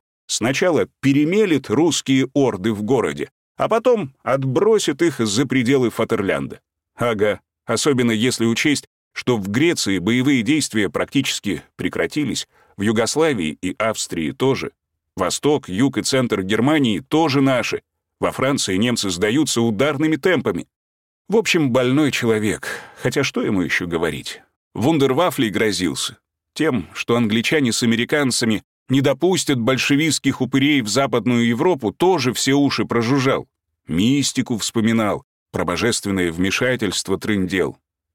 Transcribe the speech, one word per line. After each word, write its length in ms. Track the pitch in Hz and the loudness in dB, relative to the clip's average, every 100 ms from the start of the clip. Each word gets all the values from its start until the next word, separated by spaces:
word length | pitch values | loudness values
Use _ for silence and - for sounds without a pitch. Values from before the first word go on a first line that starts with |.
| _ _ - | _ _ -8
сначала 600 | - - - 185 143 92 _ | -4 -2 0 2 2 0 _
перемелет 720 | 135 139 151 202 208 143 - | 0 2 2 2 2 0 0
русские 580 | 107 165 - - 135 131 | 0 2 0 0 2 2
орды 400 | 143 139 101 101 | 2 0 0 -2
в 80 | 104 | -2
городе, 480 | 107 131 90 73 65 _ _ - | 0 0 0 -2 -8 _ _ -6
а 140 | 135 | -2
потом 440 | 226 254 226 139 - | 2 2 2 0 -8
отбросит 800 | - 135 135 127 208 214 - 139 | -2 0 0 2 4 4 2 0
их 160 | 170 135 | 0 0
за 280 | 113 101 131 | 0 0 0
пределы 420 | 131 120 139 120 | 0 2 2 2
Фатерлянда. 720 | - 110 110 98 73 67 - _ _ _ | 0 -2 0 0 -2 -4 -12 _ _ _
Ага, 460 | - 120 107 104 95 _ _ | -4 -2 2 0 0 _ _
особенно 480 | - 113 156 127 120 | -4 0 2 2 2
если 320 | 110 123 - | 2 0 0
учесть, 420 | 113 117 151 139 - _ _ | 0 0 0 -2 -4 _ _
что 240 | - - 120 | -6 -2 -2
в 100 | 95 | -2
Греции 500 | 110 165 156 104 95 | 0 0 0 -2 0
боевые 440 | 90 123 131 135 | 0 0 2 2
действия 480 | 107 156 - 110 92 | 2 0 0 -2 -2
практически 720 | - 90 143 131 - 104 78 - - | -2 -4 -4 -6 -6 -6 -6 -8 -8
прекратились, 680 | 92 - 85 151 135 76 - _ _ - | -6 -4 -4 -2 -4 -4 -10 _ _ -4
в 60 | |
Югославии 760 | 101 113 110 143 160 120 78 - | 0 0 0 2 0 0 -4 -4
и 140 | 90 - | -8 -2
Австрии 520 | 110 104 - 87 76 | -2 -2 -6 -4 -6
тоже. 420 | - 131 110 78 - _ _ _ - | 0 0 0 -4 -12 _ _ _ -4
Восток, 540 | 90 - 143 147 - | -4 0 0 0 -2
юг 260 | 92 135 120 | -2 0 0
и 60 | |
центр 400 | - 131 120 101 | -2 -2 0 -2
Германии 580 | 92 107 127 156 123 92 | 0 0 2 2 2 -2
тоже 400 | - 151 160 139 | -2 0 2 2
наши. 420 | 135 123 - - - _ _ _ | 2 2 -2 -6 -10 _ _ _
Во 100 | 90 | -4
Франции 460 | - 131 131 - 92 | 0 -2 0 0 0
немцы 320 | 120 117 101 | 0 0 -2
сдаются 540 | 87 107 135 143 120 | 0 0 2 0 0
ударными 540 | 117 101 143 143 156 151 | 0 0 0 0 0 0
темпами. 520 | 180 160 110 85 - _ _ _ _ _ - | 0 0 0 -4 -8 _ _ _ _ _ -2
В 80 | 214 | 0
общем, 340 | 196 175 143 | 2 2 2
больной 420 | 123 127 139 147 | 2 2 2 0
человек, 560 | - 117 110 107 78 - - - - | 0 0 0 0 -4 -6 -12 -14 -8
хотя 240 | 127 143 | -4 -2
что 180 | 135 233 | -2 -2
ему 200 | 240 101 | -2 0
еще 240 | 82 - 90 | -2 -2 -4
говорить? 560 | 82 82 71 - - _ _ _ | -2 -2 -4 -10 -16 _ _ _
Вундервафлей 760 | - 120 160 135 131 175 143 113 | -2 0 2 2 2 0 0 -2
грозился. 720 | 87 110 90 87 65 - - _ _ _ | 0 0 0 -2 -4 -8 -10 _ _ _
Тем, 360 | - 156 123 80 | -4 -2 -2 -4
что 240 | - - 120 | -8 -2 0
англичане 560 | 113 110 113 160 127 | 2 0 0 0 0
с 100 | 107 | 0
американцами 800 | 120 113 120 151 135 - 117 104 - _ - | 0 0 0 0 0 0 0 -2 -6 _ -2
не 100 | 131 | 0
допустят 580 | 139 131 180 180 - 135 | 2 2 2 0 0 0
большевистских 840 | 113 131 - 143 160 - 139 - | 0 0 2 2 2 0 -2 -2
упырей 400 | 127 135 143 147 | -2 2 2 2
в 60 | 107 | 0
Западную 580 | 110 135 120 110 120 117 | 0 0 0 0 2 2
Европу, 440 | 117 175 160 107 | 2 0 0 -2
тоже 420 | - 175 175 127 | 0 2 2 0
все 180 | 104 - | -2 0
уши 320 | 139 139 - | 2 2 0
прожужжал. 640 | 104 117 117 139 131 90 - _ _ _ - | -2 0 0 2 2 0 -4 _ _ _ -4
Мистику 720 | 80 110 143 131 - 113 113 | 0 2 2 0 -2 -4 -4
вспоминал, 640 | - 117 110 113 104 73 - _ _ | -4 -2 0 2 0 -4 -8 _ _
про 140 | - 85 | -4 -2
божественное 680 | 85 113 110 101 95 87 | 0 0 -2 -2 0 0
вмешательство 880 | 82 95 - 123 127 104 - - 95 | 0 -2 0 -2 -2 -2 -4 -4 -4
трындел. 580 | 107 104 90 92 73 - _ _ _ | -2 -2 -2 -2 -2 -6 _ _ _